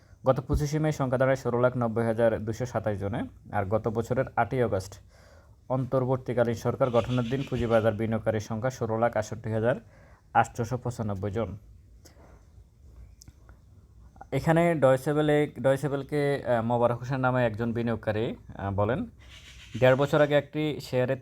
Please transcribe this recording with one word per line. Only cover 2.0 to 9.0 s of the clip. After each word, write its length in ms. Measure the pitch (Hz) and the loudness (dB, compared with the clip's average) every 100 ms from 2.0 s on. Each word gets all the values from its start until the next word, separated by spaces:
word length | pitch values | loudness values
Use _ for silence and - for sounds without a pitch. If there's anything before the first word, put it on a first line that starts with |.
| 117 | 0
হাজার 380 | 110 117 104 | 4 2 2
দুশো 220 | 110 110 123 | -4 -6 -4
সাতাশ 320 | 113 107 101 | -4 -2 -4
জনে। 280 | 98 120 254 - - | -4 -4 -8 -12 -6
আর 120 | 104 | -4
গত 240 | 98 107 113 | 0 0 0
বছরের 360 | 107 113 123 127 - | -2 -2 -2 -2 0
আটই 260 | 117 131 | -2 0
আগস্ট 380 | 117 95 95 - - - - - - - - | 0 0 -4 -16 -20 -20 -20 -20 -20 -20 -4
অন্তর্বর্তীকালীন 840 | 131 127 135 127 127 127 120 117 | -4 0 0 2 -2 -2 0 0
সরকার 360 | 110 120 113 135 | 0 -2 0 2
গঠনের 400 | 117 117 127 117 | 2 2 -2 -2
দিন 120 | 135 139 | -4 -4
পুঁজিবাজার 420 | 127 117 113 110 | -4 2 2 2
বিনিয়োগকারী 480 | 104 110 110 110 107 | 0 -2 -2 -2 -2
সংখ্যা 300 | 104 110 131 | -4 -4 -4
ষোলো 280 | - 110 | -4 -4
লাখ 180 | 110 | 0